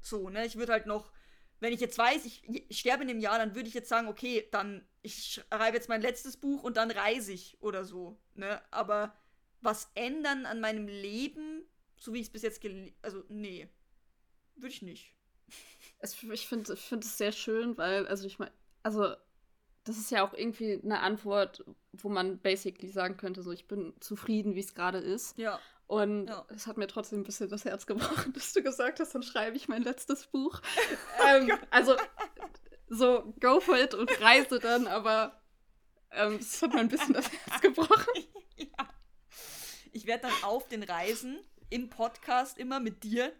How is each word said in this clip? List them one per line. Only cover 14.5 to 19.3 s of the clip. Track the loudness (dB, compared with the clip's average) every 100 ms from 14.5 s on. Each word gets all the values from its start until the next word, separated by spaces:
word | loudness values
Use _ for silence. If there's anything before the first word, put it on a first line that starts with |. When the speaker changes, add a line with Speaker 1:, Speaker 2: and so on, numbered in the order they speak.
| -16
Speaker 1:
Würde | -14
ich | -14
nicht. | -16 -18 -20 _ _ _ _ -20 -20 -20 -20 _
Speaker 2:
Es, | -12 -10
ich | -8 -8 -6
find, | -6 -6
ich | -8
find | -6 -6
es | -6 -2
sehr | -2
schön, | -2 -2 0 0 -2
weil, | 0 0 0
also | -4 -6
ich | -8
mein, | -10 _ _ _
also | -2 2 0 0 _